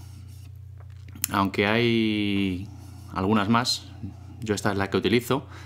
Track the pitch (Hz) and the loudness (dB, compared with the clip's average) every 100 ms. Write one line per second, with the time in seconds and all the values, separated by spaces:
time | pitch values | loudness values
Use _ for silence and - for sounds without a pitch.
0 | - - - - - - - - - - | -16 -16 -16 -16 -16 -16 -16 -16 -16 -16
1 | - - - 101 98 101 101 113 120 117 | -16 -8 -2 2 2 4 4 4 4 4
2 | 110 107 104 98 98 92 95 - - - | 4 2 2 2 2 0 -6 -12 -16 -16
3 | - 90 95 110 98 117 123 - - - | -8 0 2 4 6 4 4 -2 -6 -12
4 | 95 - - - 110 101 110 98 98 98 | -12 -12 -16 -8 -2 0 2 0 2 2
5 | - 120 - 135 - - | 4 2 2 -2 -4 -14